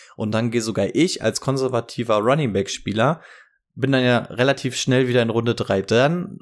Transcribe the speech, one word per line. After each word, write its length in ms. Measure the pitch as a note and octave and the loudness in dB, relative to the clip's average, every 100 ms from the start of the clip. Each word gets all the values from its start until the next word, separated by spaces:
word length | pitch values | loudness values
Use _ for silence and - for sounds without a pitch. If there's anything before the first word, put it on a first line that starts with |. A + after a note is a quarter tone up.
| - - | -18 -8
Und 160 | G#2+ | -4
dann 180 | A2 A#2+ | -2 0
gehe 80 | A#2 | -2
sogar 320 | A2 G#2+ G2+ | -2 -2 0
ich 300 | B2 F#3 - | 2 2 0
als 160 | C#3 - | -2 -2
konservativer 800 | - C3+ C3 B2 - - A2 G#2+ | -2 -2 -2 -2 -4 -4 0 2
Running 340 | A2 D3 C3 | 2 2 0
Back 180 | G2 G2 | 0 -2
Spieler, 520 | - - G2+ B2+ E3 - - _ _ _ A#2+ | -6 -4 0 0 0 -8 -20 _ _ _ -4
bin 180 | C3 | 0
dann 100 | C3+ | 2
ja 140 | B2 A#2+ | 2 2
relativ 580 | - A#2 C3+ C3+ B2+ - | 0 0 0 0 -4 -4
schnell 320 | - B2+ B2+ | 0 2 2
wieder 140 | B2 | 2
in 80 | A#2 | 2
Runde 260 | A2+ A#2 A#2 | 0 0 0
drei 260 | G#2+ G2 | 0 0
dran 580 | - A2+ C#3+ F3 - - | 2 2 2 0 -6 -12